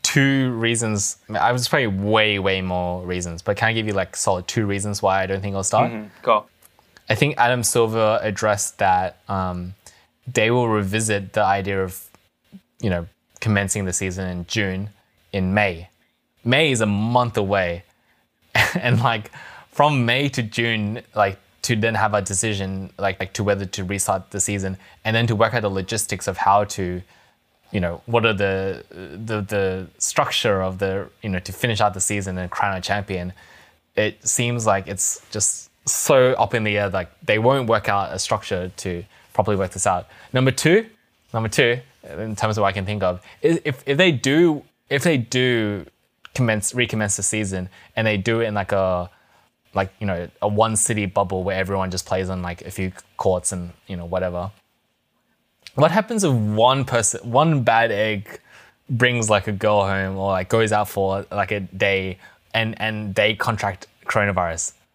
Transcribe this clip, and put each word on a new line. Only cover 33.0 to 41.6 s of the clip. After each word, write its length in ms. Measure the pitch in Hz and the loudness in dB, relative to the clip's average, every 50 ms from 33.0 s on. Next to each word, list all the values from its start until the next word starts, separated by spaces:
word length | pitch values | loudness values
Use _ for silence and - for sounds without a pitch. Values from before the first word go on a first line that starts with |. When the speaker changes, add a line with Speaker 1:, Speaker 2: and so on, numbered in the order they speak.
| 101 - 98 90 87 90 92 - - - - - - _ _ _ _ _ _ | -4 -4 -6 -6 -6 -8 -10 -12 -20 -20 -20 -20 -20 _ _ _ _ _ _
Speaker 1:
It 300 | - 107 104 - _ - - | -2 -2 -2 -2 _ -6 -4
seems 380 | - - 123 120 120 120 110 | -2 0 0 0 -2 0 2
like 220 | 110 98 98 90 - | 2 0 0 0 -6
it's 340 | 98 92 - - - - - - | -6 -4 -4 -4 -4 -6 -10 -10
just 380 | - 107 - - - - - _ _ _ _ - | -6 -2 -2 -2 -2 -6 -12 _ _ _ _ -6
so 460 | - - - - 151 135 131 127 127 | -4 -4 0 4 4 6 6 4 4
up 200 | - 113 104 - | 2 0 0 0
in 100 | 117 107 | 0 0
the 140 | 107 101 104 | 0 0 0
air, 120 | 104 98 | 0 0
like, 200 | 92 95 90 - _ _ - | -2 -4 -6 -6 _ _ -2
they 140 | - 107 107 | 0 0 4
won't 280 | 113 123 135 139 127 110 | 4 4 4 4 2 2
work 220 | 113 107 104 - | 2 2 2 0
out 240 | 104 101 98 73 71 | 0 0 0 -2 -4
a 60 | 95 | -6
structure 520 | - - 113 104 - - 101 90 90 92 - - | -2 -2 -2 -2 -2 -4 -4 -4 -4 -6 -10 -8
to 260 | - 95 87 85 87 - _ - _ _ _ | -6 -6 -6 -6 -8 -12 _ -20 _ _ _
properly 240 | - 107 107 104 95 | 0 0 2 2 0
work 140 | 98 95 | 0 -4
this 160 | - 95 - 104 | -4 -2 0 0
out. 200 | 92 87 - - - - - - - | 0 0 -2 -8 -20 -20 -18 -4 0
Number 180 | 127 131 131 | 2 2 2
two, 340 | 127 - - 151 175 220 226 220 - _ _ _ _ _ _ _ - | 2 2 4 4 4 4 4 0 -14 _ _ _ _ _ _ _ -4
number 160 | 113 110 107 | -4 -4 -2
two, 300 | - - | 2 2